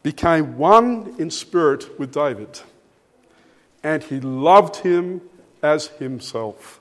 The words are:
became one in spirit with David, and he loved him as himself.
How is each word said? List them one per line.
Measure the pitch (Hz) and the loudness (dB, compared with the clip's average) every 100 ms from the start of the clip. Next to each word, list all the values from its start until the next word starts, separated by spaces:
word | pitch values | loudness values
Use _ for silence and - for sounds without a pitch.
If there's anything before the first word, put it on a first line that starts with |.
became | 147 - 170 165 143 123 | -6 0 2 2 0 0
one | 160 220 240 233 196 - | 6 6 6 -4 -8 -8
in | 160 | -8
spirit | - - - 156 139 - - | -8 -4 2 2 0 -6 -12
with | 135 | -8
David, | 143 143 107 107 - - _ _ _ _ _ _ _ _ _ _ _ | -2 -2 -4 -12 -18 -20 _ _ _ _ _ _ _ _ _ _ _
and | 151 156 | -4 -4
he | - 135 | -4 -8
loved | 131 131 151 196 - - | -6 -2 6 6 4 -6
him | 185 175 180 185 - _ _ _ | 0 0 -2 -10 -14 _ _ _
as | 151 151 - | 0 0 -2
himself. | - 131 127 - 117 110 - - - | -10 -10 -10 -10 -10 -10 -12 -20 -20